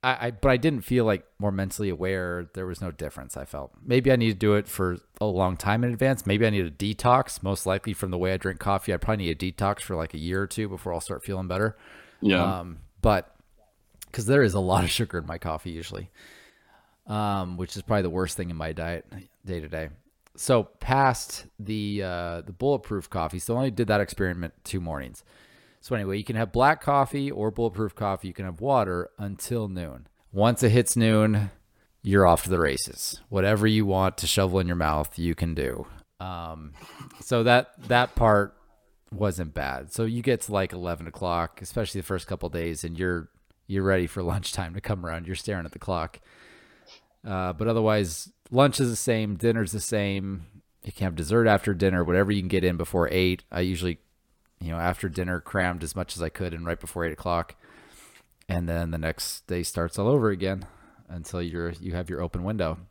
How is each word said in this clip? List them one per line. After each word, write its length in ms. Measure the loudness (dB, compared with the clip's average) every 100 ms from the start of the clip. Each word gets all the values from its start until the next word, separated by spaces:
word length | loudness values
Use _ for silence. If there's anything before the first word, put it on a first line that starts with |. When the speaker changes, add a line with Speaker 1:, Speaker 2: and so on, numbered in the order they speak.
Speaker 1:
I, 240 | 0 0 -2
I, 40 |
but 180 | 0 4
I 60 | 4
didn't 240 | 4 0
feel, 240 | 0 2 4
like, 200 | 2 -2 _
more 120 | -2
mentally 380 | 0 -2 -2 -2
aware. 600 | -2 -2 -2 -2 -4 -8
There 120 | -8 -8
was 140 | -6
no 100 | -8
difference, 460 | -6 -10 -10 -12 -12
I 80 | -10
felt. 260 | -10 -12 -14
Maybe 280 | 2 4 6
I 40 | 4
need 120 | 4
to 40 | 2
do 160 | 4 4
it 120 | 2
for 300 | -2 -2 -2 _ -4
a 60 | -2
long 320 | 2 0 0
time 260 | 0 0
in 80 | 0
advance. 340 | 2 2 2 0
Maybe 200 | 2 2
I 40 |
need 160 | 2 -2
a 60 |
detox, 680 | -2 -4 0 4 4 2 -4
most 240 | -4 -2 0
likely 280 | -2 -2
from 180 | -6 -4
the 60 | -2
way 160 | 0
I 40 | 0
drink 220 | -2 -4
coffee. 340 | 0 0 0
I 40 | -2
probably 280 | 0 0 0
need 160 | -2
a 80 | -4
detox 300 | 0 0 0
for, 140 | -4 -4
like, 180 | -4
a 60 | -4
year 220 | -4 -2
or 60 | -4
two 200 | -4 -6
before 260 | -6 -6
I'll 80 | -6
start 220 | -6 -8
feeling 240 | -6 -6 -4
better. 300 | 0 0 -2 -18 -20 -20 _
Speaker 2:
Yeah. 220 | 4 4 4 0
Speaker 1:
Um, 200 | -8 -14 -18 _
but 340 | 2 2 0 _ _ _ _ _ _ _ -14
'cause 140 | -8 2
there 160 | 4
is 100 | 6
a 60 | 4
lot 240 | 2 4
of 60 | 2
sugar 280 | 0 -2 -4
in 60 | -8
my 100 | -8
coffee 320 | -6 -6 -6
usually, 400 | -10 -10 -10 -12 _ -20 -20 -20 _ _ _ _ _ -8
um, 500 | -4 -2 -2 -4 -6
which 180 | -8 -8
is 60 |
probably 180 | -2 0
the 60 | 2
worst 280 | 0 -2 -2
thing 120 | -6
in 60 | -6
my 160 | -6
diet 340 | -6 -6 -6 -10 -18 -20 _ -8
day 140 | -8
to 80 | -6
day. 220 | -8 -8 -12 _ _ _ -12
So 260 | 2 2
past 840 | 2 _ 0 4 4 2 -6 -12 -14 _
the, 420 | -6 -4 -2 -2
uh, 380 | -4 -4 -6 -8
the 120 | -10
bulletproof 560 | -4 0 0 -2 -6 -4
coffee, 300 | -4 -2 -4
so 140 | -4
I 40 | 0
only 140 | 0
did 160 | 0 0
that 140 | 2
experiment 520 | 0 0 -2 -2 -6 -10
two 160 | -8 -6
mornings. 440 | -4 -6 -8 -14 _ -20 -20 _ _ _
So 120 | -6
anyway, 240 | -4 -2 -4
you 60 |
can 120 | -2 -2
have 140 | -2
black 300 | 4 4 4
coffee 480 | 2 2 2 0 -4
or 220 | -2 -4
bulletproof 420 | 0 -2 -2 -6
coffee. 340 | -2 -4 -4 -6
You 40 |
can 120 | -8 -10
have 140 | -6
water 480 | 2 2 2 0 -4 _
until 480 | -8 -8 -4 -4 -2
noon. 400 | -6 -8 -10 -18 _ _
Once 320 | 4 4 6
it 60 | 6
hits 260 | 6 4 4
noon, 540 | 6 6 6 4 0 -6 _ _ _ _
you're 240 | 4 8 8
off 180 | 8 4
to 40 |
the 100 | 2
races. 640 | 2 0 -6 -8 -8 -8 -6
Whatever 380 | 0 2 4 4
you 180 | 4 4
want 320 | 2 2 0
to 80 | -2
shovel 320 | 2 4 4
in 60 | 2
your 80 | 0
mouth, 420 | 0 0 -2 -2
you 160 | -2 0
can 180 | -2
do. 320 | -2 -4 -4 -10 -16 _ _
Um, 540 | -12 -10 -10 -12 -16 -18 -20 -20 -20 -18
so 240 | 0 2
that, 300 | 6 6 6 -10 0
that 280 | 2 2 4
part 400 | 6 6 4 -4 _ _ _ _ _
wasn't 420 | -2 -2 -2 -6
bad. 400 | -4 -4 -6 -8
So 120 | -4 -2
you 160 | -2
get 180 | 0 -2
to, 100 | 0
like, 220 | -2 -2
eleven 340 | -4 -6 -6 -8
o'clock, 540 | -6 -2 -2 -2 -6
especially 400 | -8 -6 -4 -6
the 60 | -4
first 180 | -6 -4
couple 220 | -6 -6
days, 340 | -4 -4 -4
and 140 | -8 -4
you're, 320 | -2 -2 -6 _ _ _ _
you're 160 | 0
ready 240 | 2 2 2
for 160 | -2
<laughs> 100 | -2
lunchtime 400 | -2 -4 -6 -6
to 80 | -8
come 240 | -4 -4 -4
around. 220 | -8 -6
You're 80 | -8
staring 300 | -4 -6 -6
at 60 |
the 80 | -10
clock. 400 | -4 -2 -4 -8 _ -20 -20 -20 -20 _ _ -20 _ _ -6
Uh, 280 | -4 -2
but 140 | -2 0
otherwise, 640 | 2 4 4 2 -4 -12 _ _
lunch 280 | 4 4 6
is 100 | 0
the 60 | 0
same, 400 | 0 0 0 0
dinner's 360 | 2 2 0
the 80 | -2
same. 680 | -2 0 0 -2 -4 -8 -10 -20 _ _
You 80 | -14
can 140 | -4 -4
have 100 | -2
dessert 320 | 0 4 6
after 260 | 4 2 2
dinner, 280 | 2 2
whatever 280 | 4 4 4
you 100 | 2
can 60 | 2
get 140 | 2
in 120 | 2 0
before 320 | 0 2 2
eight. 320 | 4 2 0 -4
I 100 | -2
usually, 380 | -2 0 -4 -6 _ _ _ _ _ _
you 100 | -8
know, 60 | -2
after 300 | -2 -2 -4
dinner, 300 | -4 -4 -4
crammed 440 | -2 0 0 -2
as 120 | -6 -6
much 200 | -6 -4
as 60 |
I 80 | -6
could 240 | -4 -6
and 120 | -6 -6
right 140 | -6
before 260 | -6 -4 -4
eight 80 |
o'clock. 420 | -4 -2 -2 -2 -10 _ -20 -20 -20 -20 -20 _ _ _
And 180 | -4 0
then 220 | -2 -2
the 60 | -2
next 500 | -4 -4 -6 -10 -6
day 160 | -4
starts 340 | -4 -2 -4 0
all 100 | 2
over 220 | 4 2
again 360 | 0 -2 -2 -6 -18 -20 _ -14
until 340 | -12 -8 -6
you're, 300 | -4 -4 -6
you 220 | -6 -6
have 160 | -6 -4
your 120 | -4
open 220 | -4 -4
window. 340 | -4 -2 -2 -2 -10